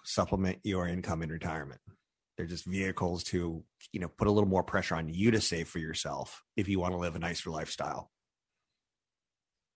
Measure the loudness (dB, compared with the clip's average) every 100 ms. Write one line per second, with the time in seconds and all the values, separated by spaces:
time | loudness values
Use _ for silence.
0 | -2 0 2 2 2 0 -2 0 0 -2
1 | -2 -4 -4 -4 -4 -4 -6 -12 -20 -20
2 | _ _ _ -8 -8 -6 -6 -2 -2 0
3 | 0 0 -2 -2 -2 -4 -10 _ -10 -6
4 | -6 2 4 6 6 4 4 0 0 0
5 | -2 4 4 6 2 0 -2 -4 -4 -4
6 | -4 -4 -6 -10 _ -2 2 2 2 0
7 | -2 -2 -2 -4 -4 -6 -6 -4 -4 -4
8 | -10 _ _ _ _ _ _ _ _ _
9 | _ _ _ _ _ _ _